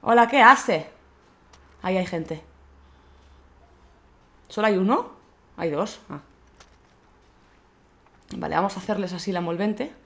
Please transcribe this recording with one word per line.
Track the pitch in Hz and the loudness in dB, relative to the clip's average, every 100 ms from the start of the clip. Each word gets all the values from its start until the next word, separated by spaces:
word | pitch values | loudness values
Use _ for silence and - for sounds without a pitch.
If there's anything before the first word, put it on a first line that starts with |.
Hola, | - 233 233 | 2 4 4
¿qué | 277 | 6
hace? | 226 277 - 170 - - - - _ _ _ - - - | 8 8 4 -2 -4 -20 -20 -20 _ _ _ -20 -20 -12
Ahí | 185 185 | -4 -2
hay | 180 | -2
gente. | 170 160 160 - - - - - - - - - - - - - - - - _ _ _ _ _ | -6 -6 -10 -14 -20 -20 -20 -20 -20 -20 -20 -20 -20 -20 -20 -20 -20 -20 -20 _ _ _ _ _
¿Solo | - 214 | -2 0
hay | 196 | 2
uno? | 190 285 494 - _ _ _ - | 2 0 -2 -14 _ _ _ -6
Hay | 170 | -4
dos. | 143 190 - - | -2 -6 -8 -16
Ah. | 147 - _ - _ - _ _ _ _ _ _ _ _ _ _ _ _ _ _ _ - - | -16 -16 _ -20 _ -20 _ _ _ _ _ _ _ _ _ _ _ _ _ _ _ -16 -10
Vale, | 156 | -4
vamos | 156 196 196 | -2 -2 -6
a | |
hacerles | - 208 185 | -6 -6 -6
así | 180 - | -8 -6
la | 180 | -4
envolvente. | 175 170 208 214 294 - | -4 -4 -4 -4 -8 -12